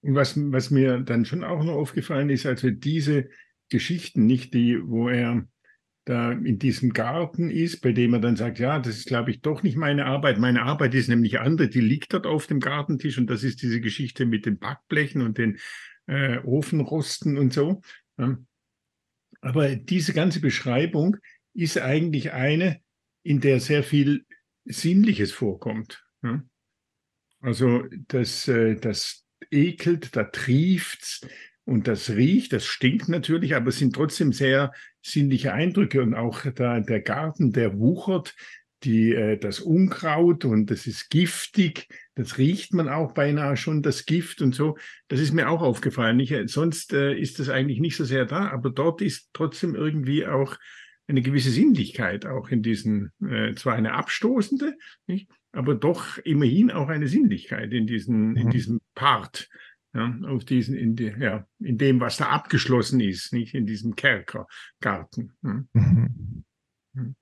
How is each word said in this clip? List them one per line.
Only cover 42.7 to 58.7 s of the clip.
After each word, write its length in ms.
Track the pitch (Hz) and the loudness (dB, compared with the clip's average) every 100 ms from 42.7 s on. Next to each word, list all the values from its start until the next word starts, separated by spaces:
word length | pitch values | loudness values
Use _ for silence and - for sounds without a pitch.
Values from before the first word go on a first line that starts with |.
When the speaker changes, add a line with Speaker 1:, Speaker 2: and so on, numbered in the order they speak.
Speaker 1:
man 140 | 180 151 | -2 0
auch 260 | 147 147 | -2 -2
beinahe 440 | - 143 147 143 131 | 0 0 2 0 -2
schon, 240 | - 156 | 0 0
das 240 | 143 131 | 0 -2
Gift 360 | - 165 170 - | -2 -2 -2 0
und 120 | 139 | 0
so. 240 | 123 151 151 - - _ | 2 -2 -2 -14 -20 _
Das 120 | 135 | -2
ist 140 | 151 | 2
mir 160 | 160 143 | 2 2
auch 120 | 165 | 2
aufgefallen. 580 | 147 117 135 - 113 120 | 0 0 -4 0 2 2
Ich, 120 | 123 | 2
äh, 160 | 135 117 | -2 -2
sonst, 460 | 143 165 147 - | -2 -2 -2 -4
äh, 240 | 139 139 139 | 0 0 -2
ist 220 | 131 - | -4 -4
das 100 | 135 | -4
eigentlich 300 | 131 143 120 | -2 0 0
nicht 160 | 160 | -2
so 100 | - | -2
sehr 200 | 131 135 | -2 0
da, 240 | 117 156 202 | -2 -2 -4
aber 200 | 123 127 | -4 -4
dort 320 | 127 160 165 | 0 -2 0
ist 280 | 151 - _ | -4 -4 _
trotzdem 420 | - 156 - 175 | -6 -6 -4 -6
irgendwie 520 | - 156 151 131 147 - | -2 -2 -2 0 -2 0
auch 280 | 139 135 - - - - _ - | -2 -2 -6 -18 -20 -20 _ -2
eine 140 | 135 | 0
gewisse 300 | 123 139 127 | 2 2 2
Sinnlichkeit, 760 | 120 285 180 101 - 98 101 | 4 6 4 2 -4 -4 -4
auch 240 | - 131 - | -6 -8 -2
in 120 | 123 | -2
diesen, 480 | 113 104 110 104 95 _ | 0 -2 0 -2 -4 _
äh, 300 | - 113 107 | -6 -2 -4
zwar 200 | - 131 | -4 -2
eine 180 | 113 110 | 0 -2
abstoßende, 840 | 143 - - 220 254 202 269 294 285 - _ - | -2 -4 -2 0 0 0 -2 -4 -6 -20 _ -6
nicht, 220 | 185 - _ _ | -6 -8 _ _
aber 240 | - 131 | -4 -2
doch 420 | 123 143 170 - - | 0 0 -2 -6 -10
immerhin 500 | - 147 127 165 240 | 0 2 4 6 4
auch 180 | 190 143 | 2 -2
eine 180 | 156 143 | -2 0
Sinnlichkeit 640 | 214 254 - - - 104 | 4 4 2 -6 -8 -4
in 140 | 120 110 | -2 -2
diesen, 480 | 113 101 113 110 | -2 0 0 2
in 120 | 120 117 | 2 2
Speaker 2:
Mhm. 40 | |
Speaker 1:
diesem 300 | 120 98 | 0 0